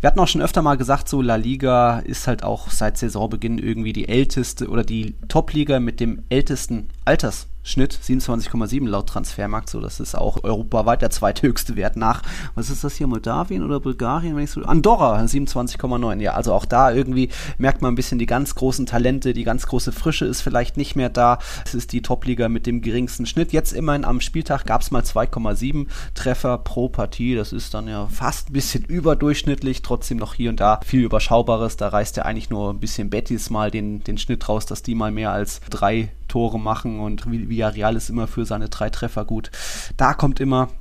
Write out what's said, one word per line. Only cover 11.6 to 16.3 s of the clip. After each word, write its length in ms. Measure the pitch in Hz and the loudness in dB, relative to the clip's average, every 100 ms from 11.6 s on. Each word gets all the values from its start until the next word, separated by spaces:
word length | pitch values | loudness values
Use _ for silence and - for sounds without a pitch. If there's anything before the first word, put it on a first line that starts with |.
| - 107 | -2 -2
Wert 200 | 92 110 | 0 0
nach, 240 | 113 120 - - 147 | 0 0 -2 -6 -6
was 140 | - 117 | -4 -4
ist 160 | 131 | -2
das 120 | 143 - | -4 0
hier, 100 | 143 | 0
Moldawien 580 | 113 117 131 180 190 | 0 -2 -2 -2 -4
oder 160 | 147 143 | -2 -2
Bulgarien, 560 | 135 123 117 151 170 147 | -2 -4 -2 -2 -2 -2
wenn 80 | |
ich 60 | 147 | -4
so, 100 | - | -4
Andorra, 640 | - 165 175 226 143 107 117 | 4 6 8 6 6 4 4
siebenundzwanzig 520 | 139 139 131 123 - | 2 2 0 -2 -4
Komma 180 | 127 123 | -2 0
neun, 240 | 120 98 | 0 0
ja, 140 | 101 | -2